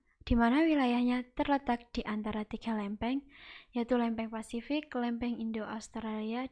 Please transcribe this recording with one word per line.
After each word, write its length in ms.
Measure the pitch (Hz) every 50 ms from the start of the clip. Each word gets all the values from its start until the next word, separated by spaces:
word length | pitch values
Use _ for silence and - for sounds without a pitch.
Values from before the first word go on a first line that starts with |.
| _ _ _ _ -
di 160 | - 247 233
mana 240 | 233 233 254 294 330
wilayahnya 640 | 330 311 285 262 247 240 247 247 247 247 254 247 - _
terletak 560 | - 294 285 285 269 277 - 240 233 - -
di 160 | - 240 -
antara 400 | - 214 214 208 214 208 214 214
tiga 320 | - - 220 - 233 226 214
lempeng, 480 | 208 202 214 - 226 233 262 277 - - - - - - - - - _ -
yaitu 240 | 247 233 240 254 240
lempeng 320 | 233 233 226 220 226 220
Pasifik, 560 | 226 220 220 - - 233 226 - 285 302 302 302 -
lempeng 400 | 247 240 240 233 233 247 240 233
Indo-Australia, 1120 | 208 226 226 220 220 208 208 214 220 - - - 226 226 220 214 214 214 220 226 247 262 262